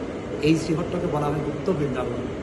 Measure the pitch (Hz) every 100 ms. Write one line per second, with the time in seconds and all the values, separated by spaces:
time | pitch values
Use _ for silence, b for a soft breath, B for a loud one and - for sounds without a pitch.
0 | - - - - 151 160 - 151 - 180
1 | 175 147 147 147 143 143 196 151 139 127
2 | 120 120 120 -